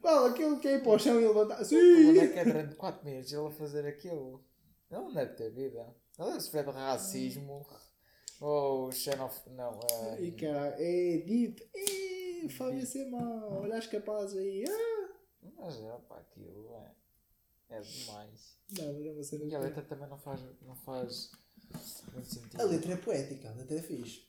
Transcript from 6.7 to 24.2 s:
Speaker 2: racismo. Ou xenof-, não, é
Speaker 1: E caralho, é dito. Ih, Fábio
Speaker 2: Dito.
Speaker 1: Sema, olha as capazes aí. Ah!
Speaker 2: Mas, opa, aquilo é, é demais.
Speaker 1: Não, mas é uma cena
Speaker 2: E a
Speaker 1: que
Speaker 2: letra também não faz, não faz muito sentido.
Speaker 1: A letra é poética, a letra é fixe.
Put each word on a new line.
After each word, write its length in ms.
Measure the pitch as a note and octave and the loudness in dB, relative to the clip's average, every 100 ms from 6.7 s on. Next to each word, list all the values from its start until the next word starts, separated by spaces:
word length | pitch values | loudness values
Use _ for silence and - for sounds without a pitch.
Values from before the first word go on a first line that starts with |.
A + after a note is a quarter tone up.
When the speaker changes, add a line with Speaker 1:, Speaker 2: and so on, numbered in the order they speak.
Speaker 2:
racismo. 920 | C3 C3+ B2+ - C3 C3 C3+ C#3 C#3+ D3 - - _ _ _ - - | -6 -4 -4 -4 -6 -6 -8 -12 -14 -16 -20 -20 _ _ _ -20 -10
Ou 500 | D3 D3 C#3 C3+ B2+ | -2 0 0 -2 -2
xenof-, 580 | C3 D3 C3+ C3 - - | -6 -4 -4 -4 -10 -16
não, 280 | B2+ B2 A2 A#2+ - A3 | -10 -10 -4 -4 -2 -6
é 120 | A3 | -6
Speaker 1:
E 100 | F3 | -8
caralho, 420 | E3+ D#3 C#3+ C#3+ - | -6 -6 -4 -4 -4
é 400 | E3+ F3 F3+ E3 - | -2 0 0 -2 -2
dito. 380 | A#3 A3+ - - | -2 -2 -6 -18
Ih, 760 | G4 G4 F#4+ F#4+ F#4 F4+ F4 D#4+ | -8 -6 -4 -6 -8 -8 -8 -10
Fábio 300 | - B3+ C4+ | -8 -8 -6
Speaker 2:
Dito. 120 | B3 | -8
Speaker 1:
Sema, 540 | C4+ C4 B3 A#3+ A3+ G#3+ | -8 -8 -6 -6 -8 -8
olha 300 | G3 G3+ A3+ | -8 -6 -6
as 100 | A3 | -6
capazes 500 | G#3 G#3 G#3+ G3 G3 | -8 -6 -6 -6 -6
aí. 280 | G3 G3 C#4 | -6 -4 -4
Ah! 420 | G#4+ A#4 A4 F#4+ - _ _ G3 E4 | -2 -4 -6 -8 -16 _ _ -20 -16
Speaker 2:
Mas, 200 | G3 A#2+ | -14 -14
opa, 380 | A2 A#2+ - - | -14 -16 -20 -20
aquilo 520 | - - F#2 G2 A2 A2+ - _ _ _ _ _ _ _ _ | -20 -20 -20 -20 -20 -20 -20 _ _ _ _ _ _ _ _
é, 80 | A2 | -16
é 20 | |
demais. 760 | G2+ G2+ A2 G#2 G#2+ A2 - _ - F#3+ | -14 -16 -16 -16 -18 -20 -20 _ -16 -12
Speaker 1:
Não, 160 | D3+ | -10
mas 120 | C#3+ D3+ | -10 -12
é 60 | |
uma 120 | D3+ | -12
cena 200 | C#3+ D3+ D3+ | -10 -10 -8
Speaker 2:
E 100 | D3+ | -6
a 40 | |
Speaker 1:
que 60 | C3+ | -6
Speaker 2:
letra 160 | C#3+ | -8
também 260 | C#3 C#3 C#3 | -12 -14 -14
não 80 | C#3 | -16
faz, 240 | C#3+ C3+ B2+ - | -12 -12 -14 -20
não 120 | B2+ B2+ | -20 -20
faz 560 | - C3 A#2+ - - - _ - - - - - - | -10 -8 -8 -10 -14 -20 _ -20 -18 -18 -16 -18 -16
muito 140 | - - | -16 -14
sentido. 300 | B2 - - | -14 -14 -4
Speaker 1:
A 40 | G3 | 0
letra 280 | E3 E3 | 0 -2
é 40 | F3+ | -6
poética, 520 | A#3 D#3 C3+ C3+ A2 | -4 -4 -6 -12 -14
a 40 | |
letra 240 | A#2 C3+ D#3 | -14 -8 -8
é 40 | |
fixe. 460 | E3 B2 A#2 - | -6 -10 -12 -16